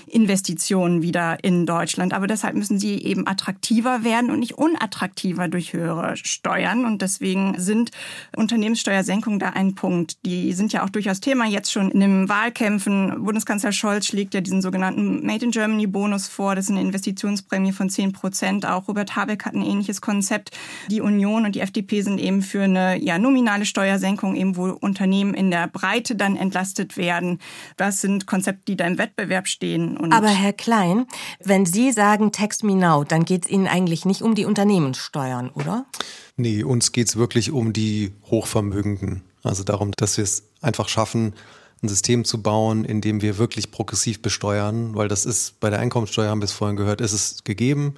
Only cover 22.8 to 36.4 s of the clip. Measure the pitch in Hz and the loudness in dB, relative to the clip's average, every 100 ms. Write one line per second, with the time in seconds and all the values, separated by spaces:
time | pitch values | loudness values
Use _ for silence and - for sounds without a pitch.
22.8 | 185 180 - 170 247 262 233 202 208 214 | 4 2 0 2 4 4 4 2 0 0
23.8 | 196 196 190 202 190 - 190 180 185 - | 2 2 0 -2 -2 0 0 0 -2 -2
24.8 | 202 190 190 196 196 190 190 170 170 - | -2 0 2 2 2 2 2 2 -2 -2
25.8 | 190 226 240 208 202 196 190 185 190 - | -2 0 -2 0 0 0 0 -2 -4 -4
26.8 | 185 - 175 175 180 175 - - - - | -6 -2 -2 0 -2 -4 -8 -18 -12 -2
27.8 | 196 202 196 202 196 190 196 196 - 190 | -2 0 0 -2 0 0 0 -4 -4 -2
28.8 | 175 175 226 - 185 185 196 - 180 170 | 0 0 -2 -2 -2 -2 -2 -4 -2 0
29.8 | 170 - 226 233 214 196 196 202 - 226 | -2 -2 4 6 6 4 2 0 2 2
30.8 | 175 202 254 - - - 196 190 190 190 | 4 2 0 -6 -14 -6 2 4 4 4
31.8 | 262 220 202 208 214 208 208 - 214 190 | 4 4 4 6 2 2 -2 0 2 4
32.8 | 175 147 147 160 165 185 - 196 190 180 | 6 4 4 2 2 0 0 0 2 2
33.8 | 180 165 190 196 226 214 202 202 202 196 | 2 0 0 0 2 2 2 2 4 4
34.8 | 139 127 - 156 131 123 127 147 143 220 | 2 -2 -6 -6 -4 -4 -6 -6 -4 -4
35.8 | 269 - - - - - | -6 -10 -10 -14 -12 -2